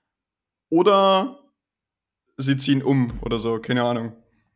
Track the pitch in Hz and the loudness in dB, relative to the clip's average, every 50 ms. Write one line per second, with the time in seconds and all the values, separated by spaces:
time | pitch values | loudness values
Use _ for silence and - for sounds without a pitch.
0 | _ _ _ _ _ _ _ _ _ _ _ _ _ - 156 170 175 208 202 196 | _ _ _ _ _ _ _ _ _ _ _ _ _ -2 0 2 4 4 4 4
1 | 196 196 190 190 190 262 - - _ _ _ _ _ _ _ _ _ _ _ _ | 4 4 4 2 0 -2 -8 -14 _ _ _ _ _ _ _ _ _ _ _ _
2 | _ _ _ _ _ _ - - 135 135 139 135 - 143 139 135 - 127 139 135 | _ _ _ _ _ _ -10 -8 -2 -2 -2 -2 0 0 0 0 2 0 2 2
3 | 123 117 - - - - 117 113 107 113 113 110 113 - 127 123 120 120 120 117 | 0 -2 -4 -8 -8 -6 -6 -4 -4 -4 -4 -4 -4 -4 -2 -2 0 -2 -2 -4
4 | 113 113 107 _ _ _ _ _ _ _ _ | -6 -8 -12 _ _ _ _ _ _ _ _